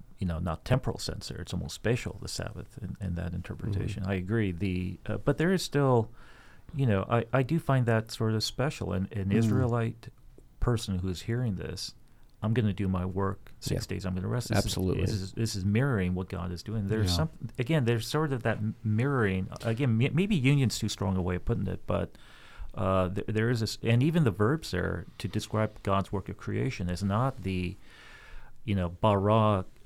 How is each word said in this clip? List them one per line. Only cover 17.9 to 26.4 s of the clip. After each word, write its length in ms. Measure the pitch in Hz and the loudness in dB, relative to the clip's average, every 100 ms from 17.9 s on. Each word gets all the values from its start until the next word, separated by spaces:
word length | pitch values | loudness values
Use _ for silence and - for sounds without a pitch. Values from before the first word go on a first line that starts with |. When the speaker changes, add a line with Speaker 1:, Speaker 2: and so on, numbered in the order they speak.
| 117 - | 2 0
Speaker 1:
sort 260 | 151 156 | 0 0
of 120 | 131 | 0
that 140 | 113 107 | 0 0
m-, 180 | 107 - | -2 -2
mirroring. 640 | 107 107 139 135 101 92 92 - | 0 2 2 4 2 2 -2 -4
Again, 380 | 117 117 139 110 | -2 0 2 4
m-, 140 | 131 | 4
maybe 220 | 135 202 185 | 4 2 4
union's 420 | 127 143 123 - | 6 6 4 2
too 100 | 107 | -4
strong 280 | - 98 92 | -2 0 0
a 60 | |
way 120 | 90 | 0
of 100 | 90 | 0
putting 220 | - 117 92 | 0 0 0
it, 140 | 90 - | -4 -2
but, 300 | 92 90 - - - - - - - | -2 -2 -8 -20 -20 -20 -12 -10 -2
uh, 320 | 95 95 90 | 2 2 2
th-, 180 | 101 - | -2 -2
there 240 | 107 117 | 0 0
is 80 | 120 | 0
this, 180 | 107 - | -2 -2
and 220 | 113 117 | 2 4
even 180 | 151 170 | 4 4
the 80 | 131 | 2
verbs 400 | 90 107 160 - | 4 2 2 -2
there 340 | 92 90 90 - - | -2 -2 -4 -8 -8
to 80 | 98 | -4
describe 560 | 104 - 107 107 - | -4 -2 0 0 -2
God's 300 | 101 98 95 | 0 0 0
work 160 | 98 - | -4 -6
of 80 | |
creation 520 | - | -10